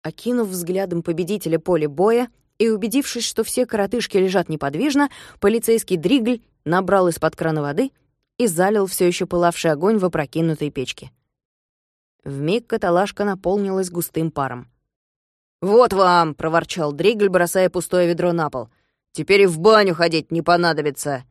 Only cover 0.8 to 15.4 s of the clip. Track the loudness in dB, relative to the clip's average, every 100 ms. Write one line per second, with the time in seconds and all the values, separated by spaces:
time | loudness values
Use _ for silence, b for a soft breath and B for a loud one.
0.8 | -2 -4 -4 -4 -4 -4 -2 -2 0 0
1.8 | 0 0 2 2 -2 _ _ _ 0 0
2.8 | 0 -2 -2 -6 -6 -4 -4 -2 -2 -2
3.8 | -2 -2 -2 0 2 0 -2 -4 -4 -2
4.8 | 0 2 0 B B B 0 2 2 0
5.8 | 0 -2 2 0 0 -4 _ _ -2 0
6.8 | 2 2 2 0 -4 -2 -4 -2 -4 -2
7.8 | -4 _ _ _ _ -4 -2 2 2 2
8.8 | -2 0 0 0 -4 0 0 2 -2 0
9.8 | 0 0 0 -2 -4 -2 -2 -2 -6 -6
10.8 | -8 -10 -18 _ _ _ _ _ _ _
11.8 | _ _ _ _ -12 -6 -2 -4 -4 -4
12.8 | 0 2 0 -2 -4 -2 -2 -2 -2 -4
13.8 | -4 -6 -6 -4 -4 -4 -6 -8 -16 _
14.8 | _ _ _ _ _ _